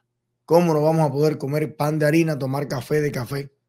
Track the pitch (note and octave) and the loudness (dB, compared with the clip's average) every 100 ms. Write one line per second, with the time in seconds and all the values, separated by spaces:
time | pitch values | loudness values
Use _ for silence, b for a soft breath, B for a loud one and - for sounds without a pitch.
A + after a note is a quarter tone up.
0 | _ _ _ _ - E3 F3 D3+ D3+ D#3+ | _ _ _ _ 2 4 4 2 2 2
1 | D3+ C3+ D3+ D3+ C3+ D3 D#3 - D3 D#3 | 2 2 0 0 -4 -4 -4 -2 -2 0
2 | D3 D#3+ D#3+ D3 C3+ C#3 C#3+ C#3 A#2+ D3+ | 2 2 2 -2 -4 -4 -4 -6 -2 -2
3 | D3 C3+ A#2 C#3 C#3+ _ | -2 -4 -6 -8 -10 _